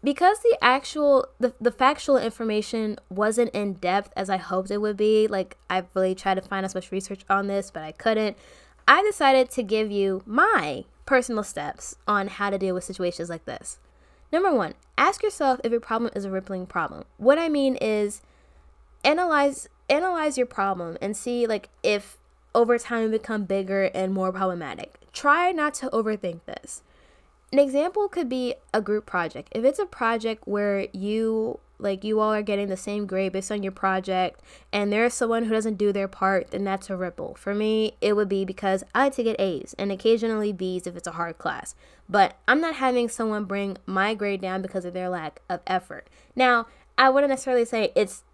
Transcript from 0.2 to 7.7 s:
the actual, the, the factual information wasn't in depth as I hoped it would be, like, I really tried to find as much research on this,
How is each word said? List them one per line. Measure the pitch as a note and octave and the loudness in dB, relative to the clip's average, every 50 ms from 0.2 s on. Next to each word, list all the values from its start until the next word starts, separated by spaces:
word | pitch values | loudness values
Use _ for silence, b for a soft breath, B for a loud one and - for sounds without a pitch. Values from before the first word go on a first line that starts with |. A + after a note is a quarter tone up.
| E4+ F#4 G#4 G#4+ | 4 4 4 4
the | - A#4 - - | 4 2 2 4
actual, | - - B3 C#4 C#4 - - D4+ D4 C#4+ C#4 C4 - - - _ | 4 4 4 2 0 -4 -4 2 4 6 6 6 4 2 -6 _
the, | - A#3+ A#3 - | -2 -2 -2 0
the | A3 A#3+ | -2 -2
factual | A#3 - C4 B3+ D4+ D4 - - C#4 B3 | 0 2 2 2 2 2 0 2 2 2
information | - A3+ - - A3+ A3+ G#3+ G#3+ G#3 - - A3+ A3 G#3+ G#3 - _ _ | 2 0 -4 -4 -4 -2 -2 -2 -2 -2 -4 -4 -4 -4 -6 -8 _ _
wasn't | F#3+ F#3 G#3 G#3+ A3+ A3+ A#3+ A3+ - | -4 0 0 0 2 2 0 0 0
in | G#3 G#3 G3+ F#3+ | -4 -4 -4 -6
depth | F3 - F3 F#3 G3 G3 - - | -4 -2 0 0 0 -2 -4 -6
as | - G3 F#3+ | -6 -4 -2
I | G3 | -2
hoped | F#3 F3+ - F#3+ F#3 F#3+ G3 | -4 -4 -2 -4 -4 -2 -2
it | G3+ | -4
would | G#3 G#3 G#3+ G#3 G3 | -2 -2 -2 0 2
be, | G#3 G#3+ A3 G#3+ G#3+ | 2 4 6 4 4
like, | G#3+ G#3 F#3+ F#3 - - _ _ _ | 2 0 -2 -4 -6 -8 _ _ _
I | F3+ F#3 F3+ F3+ _ | -2 -2 -2 -2 _
really | F#3+ F#3+ F#3 F#3+ | 0 0 0 0
tried | F#3 - G3 F#3+ | -2 0 0 0
to | F#3+ F#3+ | 0 -2
find | - G3+ F#3+ F#3+ | -4 -6 -4 -4
as | F#3+ - | -4 -6
much | F#3 F#3 - - | -8 -8 -6 -8
research | F#3+ F#3+ - G3+ F#3+ - _ | -8 -6 -8 -12 -14 -2 _
on | G3 G3 G3 | 0 0 0
this, | G3+ G3 G3 F#3+ G3 | 0 -2 -2 -4 -4